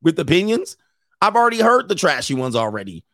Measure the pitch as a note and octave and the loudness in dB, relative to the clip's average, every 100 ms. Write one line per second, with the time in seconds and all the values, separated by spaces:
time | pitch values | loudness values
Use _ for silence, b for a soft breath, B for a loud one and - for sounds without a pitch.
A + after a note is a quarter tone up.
0 | D#3+ E3 C#3+ F3 G#3 A#3 - - _ _ | -2 0 0 0 2 -2 -4 -14 _ _
1 | _ _ G3+ A3+ A#3 A#3 A3 B3 B3 G3 | _ _ 0 4 2 2 2 2 0 -2
2 | F3 C3 - C3 C3 A#2 A2+ G#2 F#2+ E2 | 0 0 -2 -4 -2 -2 -2 -6 -10 -16
3 | - | -20